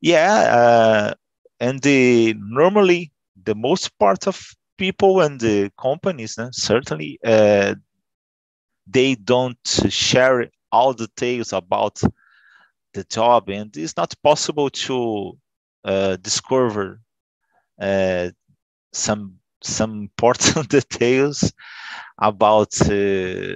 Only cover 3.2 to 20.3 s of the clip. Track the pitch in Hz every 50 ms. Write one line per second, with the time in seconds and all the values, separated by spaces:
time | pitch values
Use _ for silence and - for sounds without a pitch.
3.2 | _ _ _ 95 92 110 107 104 113 131 180 185 - - - - 208 196 190 185
4.2 | - 196 190 - - - - _ _ _ _ - 190 185 185 - 202 190 190 190
5.2 | 165 147 143 127 113 113 104 101 101 101 - - - 131 143 170 - 196 175 131
6.2 | 110 107 - - 117 127 117 - - - 104 123 135 - 151 151 151 147 - -
7.2 | - 117 110 110 107 104 104 101 98 101 98 98 - _ _ _ _ _ _ _
8.2 | _ _ _ _ _ _ _ _ _ _ _ _ _ 98 95 131 131 135 131 107
9.2 | 95 107 123 127 127 127 120 - - - - - - 104 - - - - - 127
10.2 | 127 131 131 123 117 - _ _ _ _ - 113 123 135 127 110 113 104 _ -
11.2 | 123 123 123 120 110 - 101 95 87 90 98 104 107 104 - - - - - _
12.2 | _ _ _ _ _ _ _ _ _ _ _ _ _ _ - 101 92 - - 113
13.2 | 117 120 120 113 95 98 98 104 107 107 - 147 160 160 - 170 170 - - -
14.2 | - 147 151 147 - - 156 147 143 131 - - - - 131 127 120 117 110 101
15.2 | 98 90 - _ _ _ _ _ _ _ _ _ - 95 95 95 98 95 92 92
16.2 | 92 104 - - - - 131 131 127 117 104 107 98 92 98 110 _ _ _ _
17.2 | _ _ _ _ _ _ _ _ _ _ _ - 101 98 98 95 95 92 92 87
18.2 | 87 90 - _ _ _ _ _ _ _ _ _ _ _ - - - - 104 104
19.2 | 101 95 92 _ _ _ _ _ - - - - 110 113 110 104 104 95 _ -
20.2 | 117 120